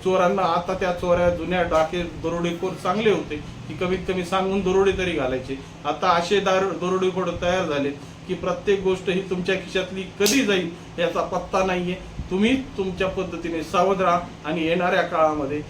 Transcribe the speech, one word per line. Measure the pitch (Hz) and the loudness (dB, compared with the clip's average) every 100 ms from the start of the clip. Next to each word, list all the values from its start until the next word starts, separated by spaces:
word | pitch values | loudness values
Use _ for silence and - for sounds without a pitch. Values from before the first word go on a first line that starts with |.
चोरांना | 190 185 180 196 | 2 4 4 4
आता | 180 170 175 | 2 0 0
त्या | 185 185 | -2 -2
चोऱ्या, | 175 175 175 175 | -2 2 4 4
जुन्या | 175 160 180 | 2 -2 0
डाके, | 170 160 156 180 | 2 2 2 0
दरोडेखोर | 165 - 160 170 175 170 185 170 | -4 -4 -4 -2 -2 -2 -4 -4
चांगले | 190 190 226 | -2 2 4
होते | 175 - 147 | 2 0 -8
की | - - - | -10 -14 -12
कमीत | 156 180 185 175 | -4 -2 -2 -2
कमी | 185 | -2
सांगून | 175 185 190 196 | 0 0 0 0
दरोडे | 185 190 196 180 | 2 4 4 2
तरी | 180 | 0
घालायचे. | 156 131 131 127 135 - - | 0 0 -2 -4 -8 -10 -8
आता | 147 156 185 | -4 0 4
असे | 175 175 202 | 4 4 2
दार-, | 190 190 190 160 | 4 2 2 -2
दरोडेखोर | 180 185 185 180 175 170 | 0 2 0 0 -2 0
तयार | 180 185 | 0 0
झाले | 180 143 139 143 - - - | 0 0 -2 -4 -12 -16 -8
की | |
प्रत्येक | 180 185 175 - 196 | -4 -4 -4 0 2
गोष्ट | 185 185 - | 2 0 0
ही | 185 190 | -2 0
तुमच्या | 185 175 | -4 0
खिशातली | 185 - 185 185 190 | -2 0 -4 -2 -6
कधी | 180 - 202 269 | -8 0 2 4
जाईल | 220 196 170 - - - | 4 2 0 -8 -14 -2
याचा | 170 175 | -2 0
पत्ता | 165 185 - 196 | -2 -4 -2 0
नाहीये. | 185 180 175 180 - - - | 0 0 -2 -6 -8 -12 -4
तुम्ही | 185 214 262 | 2 2 2
तुमच्या | - - 190 180 190 | -2 -4 -4 -2 -2
पद्धतीने | 190 175 165 170 165 | -2 -6 -6 -6 -6
सावध | 151 185 185 190 | -2 2 2 4
राहा | 180 175 - - | 4 2 0 -10
आणि | 151 170 160 | -4 -2 2
येणाऱ्या | 170 180 185 | 2 2 2
काळामध्ये | 170 170 156 151 135 147 156 | 2 4 4 4 -2 -4 -6